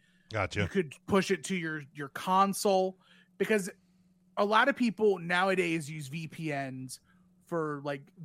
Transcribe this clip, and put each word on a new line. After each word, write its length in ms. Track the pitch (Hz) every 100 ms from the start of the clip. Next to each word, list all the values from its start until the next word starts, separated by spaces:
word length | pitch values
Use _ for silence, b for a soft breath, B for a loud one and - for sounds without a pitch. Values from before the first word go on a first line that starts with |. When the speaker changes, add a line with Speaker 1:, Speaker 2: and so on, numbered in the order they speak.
| _ _ -
Speaker 1:
Gotcha. 300 | 110 92 104
Speaker 2:
You 40 | 95
could 280 | 196 160 - -
push 240 | 196 180
it 140 | 185
to 100 | 143
your, 280 | 185 160 156 139
your 140 | 147 139
console, 880 | - - 185 196 190 208 190 190 - b b b -
because 320 | 196 220 185 - _ _ _ _ _ -
a 80 |
lot 240 | 202 214 262
of 60 |
people 440 | - 240 185 214 185
nowadays 720 | 170 180 196 185 175 165 143
use 200 | 156 135
V 180 | 160 160
P 260 | - 160
Ns 460 | 143 135 131 131 - _ _ _ _ -
for, 340 | 170 156 147
like, 160 | 143 143 143 -